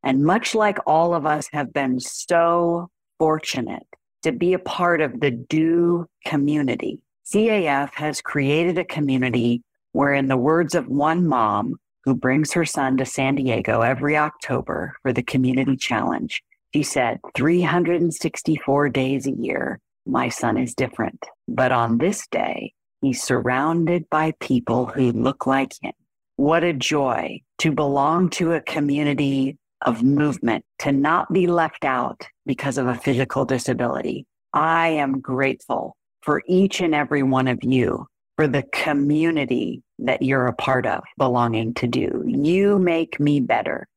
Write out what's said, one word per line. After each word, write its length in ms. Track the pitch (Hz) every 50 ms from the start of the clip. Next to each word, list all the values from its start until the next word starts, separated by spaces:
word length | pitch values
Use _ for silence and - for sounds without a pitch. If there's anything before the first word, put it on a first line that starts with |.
| -
And 200 | 135 131 135 143
much 320 | 156 185 - - - -
like 220 | 220 214 208 202 - -
all 280 | - 156 160 170 170 175
of 120 | 165 139
us 220 | 156 151 151 143 - -
have 200 | 147 143 120 -
been 260 | 147 139 131 127 127
so 880 | - - - - - - 175 170 170 170 170 175 170 170 170 170 175 180 _ _ _ _ _ _
fortunate 680 | 165 156 156 156 - - - 139 117 - - - - _ - _ _ _ _ _ -
to 80 | 160
be 220 | 135 120 175 180 185
a 60 | 175
part 400 | 185 - - - 180 175 170 156
of 200 | 156 139 123 117
the 120 | 143 143
Do 760 | 120 117 127 _ - 160 160 165 170 170 170 170 175 170 170 _ _ _ _
community, 760 | - - 143 143 143 151 147 143 131 - - - - - - _ _ _ _ _
C 260 | - - 202 220 226
A 180 | 214 208 180
F 280 | 151 139 139 143 139 -
has 260 | - 151 151 139 -
created 560 | - - - 147 139 135 143 156 170 175 175
a 60 | 175 170
community 800 | - - 156 147 139 135 127 127 127 120 127 117 120 120 120 - _ _ _ _ _ _
where, 200 | - 143 143 143
in 140 | 139 139
the 100 | 135 135
words 380 | 127 120 147 160 170 175 147 -
of 120 | - 123
one 400 | 113 127 143 143 156 160 175 180
mom 480 | 160 139 123 113 107 104 104 107 - 165 - _ _ _ _ _
who 100 | 135 131
brings 380 | 120 - 127 131 147 156 147 -
her 120 | 175 165
son 320 | 151 - 147 139 131 131
to 80 | 127 131
San 300 | - - - 135 131 139
Diego 460 | 139 135 131 117 113 107 - 110 113
every 360 | 113 120 131 123 135 143 151
October 800 | 151 151 151 - - - - 131 123 - - 80 78 87 - - -
for 120 | _ 135 117
the 100 | - 123
community 540 | - - 135 127 127 131 131 135 131 135
challenge, 680 | 131 - - 123 107 - - - - - - - - _ _ _ _ _ _ -
she 100 | 147 147
said, 360 | - - 143 123 113 110 - - - _
"Three 260 | - 131 156 175 180
hundred 400 | 175 147 151 175 175 160 175 170
and 120 | 170 170 151
sixty-four 760 | - - 160 - - - - 156 147 - - 135 143 147 139
days 380 | 120 135 131 131 139 135 117
a 40 | 139
year, 480 | 131 - 117 - - - - - - - _ _ _ _ _
my 240 | - - 127 127 127
son 280 | - - - 117 123
is 160 | 127 127 117 -
different. 520 | - 135 123 - - 113 - - - - - - _ _
But 240 | - 117 120 131 127
on 280 | 127 120 117 117 113 120
this 280 | 147 185 - - -
day, 460 | - - - - 80 - - - - _ _ _ _ _ _
he's 200 | - 139 123 -
surrounded 880 | - - 131 123 - 123 127 131 143 156 165 170 165 160 175 180 160 _
by 240 | - 156 156 160 156 _
people 480 | - - 135 123 120 - 117 123 127
who 240 | 117 - - 131 123
look 340 | 117 110 120 131 135 _ -
like 280 | - 135 135 135 131 - -
him." 120 | - - - _ _ _ _ _ _ _ _
What 260 | - 139 147 160 170 165
a 100 | 175 165
joy 680 | 135 - - 156 147 139 131 117 - 82 - - - _ _ _ -
to 120 | - 160
belong 580 | 143 139 151 143 139 139 139 147 160 175 190 165
to 220 | - - 175 165 170
a 80 | 156
community 960 | 160 - - 160 147 143 143 147 151 147 143 139 143 139 139 135 131 135 147 _ _ _ _ _ -
of 160 | 127 120 113
movement, 640 | 120 135 143 143 151 147 131 90 - 117 110 - - _ _ _
to 120 | - 147
not 400 | 139 139 139 151 165 180 - -
be 140 | 165 190 180
left 400 | 175 175 170 160 156 - - -
out 400 | 139 131 123 123 135 - _ - - _ _ _
because 320 | - 131 - - 139 123 139
of 80 | 131
a 80 | 123 120
physical 500 | 117 - - 135 120 135 123 - 135 135
disability. 800 | 120 135 123 - - 127 120 123 120 135 139 - - - - 131 _ _ _ _ _
I 360 | - - 151 160 165 165 165
am 320 | 165 160 151 143 135 135 135
grateful 760 | - - 131 131 139 135 131 - - - 117 - - - - _ _ _ _ _ -
for 180 | - 147 147 -
each 340 | - 180 185 196 190 - -
and 140 | 185 165 156
every 260 | 147 147 - 151 143
one 260 | 135 131 131 131 131
of 120 | 131 123 -
you, 460 | - 120 131 127 120 - - - - - _ _ _ _ _
for 100 | - 156
the 160 | 143 127 143 - - -
community 1120 | - - 160 147 143 143 143 151 156 160 165 165 151 139 120 123 123 - 87 - - _ _ _ -
that 240 | - 127 - - -
you're 240 | 131 135 135 123
a 60 | 123 120
part 340 | - - - 131 127 117
of, 160 | 113 - - - - - -
belonging 560 | 135 123 120 123 120 117 113 113 113 113 120
to 100 | - -
Do. 380 | 120 120 127 - - - - -
You 540 | - 131 135 143 156 175 190 196 202 208 196
make 400 | 185 175 165 165 165 - - -
me 200 | 147 147 147 143
better. 480 | 123 - 117 113 101 82 71 - - _ _